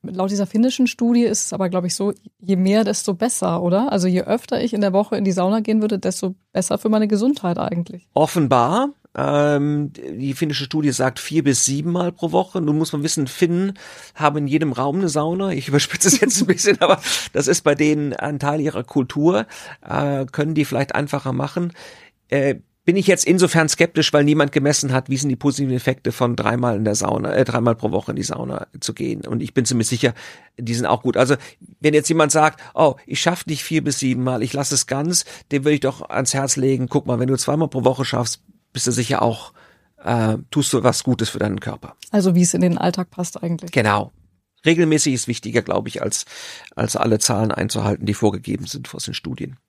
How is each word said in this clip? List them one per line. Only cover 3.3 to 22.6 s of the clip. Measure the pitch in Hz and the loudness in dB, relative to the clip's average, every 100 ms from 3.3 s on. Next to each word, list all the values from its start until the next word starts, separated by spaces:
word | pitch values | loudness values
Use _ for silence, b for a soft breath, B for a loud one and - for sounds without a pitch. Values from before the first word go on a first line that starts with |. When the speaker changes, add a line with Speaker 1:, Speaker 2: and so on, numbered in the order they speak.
| - 185 170 | 0 -2 0
Speaker 1:
oder? | 175 190 262 | 2 2 2
Also | 196 185 | 2 2
je | 180 | 2
öfter | - 233 - 254 | 0 -2 -2 -2
ich | 240 | 0
in | 214 | 0
der | 202 | 2
Woche | 185 208 202 | 2 0 0
in | 196 | 0
die | |
Sauna | 185 185 220 | 2 2 0
gehen | 214 220 | 2 0
würde, | 214 202 | 2 0
desto | 185 185 185 185 _ | -2 -2 -6 -6 _
besser | 185 185 - | -4 -2 0
für | 226 | 2
meine | 214 214 | 2 2
Gesundheit | 208 240 285 180 170 | 2 2 0 -2 -2
eigentlich. | - 170 170 180 _ | -2 -4 -6 -10 _
Speaker 2:
Offenbar. | - 156 180 139 127 120 196 277 285 _ - | 0 2 2 4 4 4 2 -2 -6 _ -4
Ähm, | 139 143 147 147 147 147 147 | 0 2 2 2 0 -2 -4
die | - 65 87 135 131 | -8 -12 -8 -6 -2
finnische | 160 139 139 | -2 -4 -4
Studie | 156 147 | 0 0
sagt | 123 131 127 | 0 -2 -2
vier | - 156 | -2 0
bis | 139 127 - | 2 2 0
sieben | 139 156 | 0 -2
Mal | 175 180 | -2 -2
pro | 175 170 | -4 -2
Woche. | 175 185 190 | 0 0 -2
Nun | 156 151 | 0 0
muss | 156 | 0
man | 151 | -2
wissen, | 147 - 135 | -2 -2 -4
Finnen | - 170 175 196 196 B B B | 0 0 2 -2 -6 B B B
haben | - 151 151 | 0 0 2
in | 143 | 0
jedem | 147 151 | 0 0
Raum | 120 139 160 | 0 -2 0
eine | 185 | 0
Sauna. | 147 151 180 196 | 0 -2 -2 -2
Ich | 165 131 | -4 0
überspitze | 139 - - 190 | 0 0 0 2
es | 247 | 4
jetzt | - 214 | 2 0
ein | 185 | 0
bisschen, | 180 202 196 | 2 2 2
<laughs> | |
aber | 175 190 B B B | 4 2 B B B
das | - 143 | -2 0
ist | 170 | 2
bei | - | 2
denen | 143 151 151 147 | 2 2 2 -2
ein | 117 - 143 | -4 -4 -2
Teil | 143 156 | -2 0
ihrer | 151 151 | -2 -4
Kultur. | 127 147 127 - 156 196 220 B B B | -2 0 0 2 2 2 -2 B B B
Äh, | - 143 143 139 135 | -6 -2 -2 -2 -4
können | - 151 | -2 -2
die | 156 | 0
vielleicht | 147 123 139 | 0 0 -2
einfacher | - 147 143 131 | -2 -2 -4 -4
machen. | 127 139 - 175 B B B B _ _ | -4 -4 -4 -6 B B B B _ _
Äh, | 139 139 - | 0 0 -2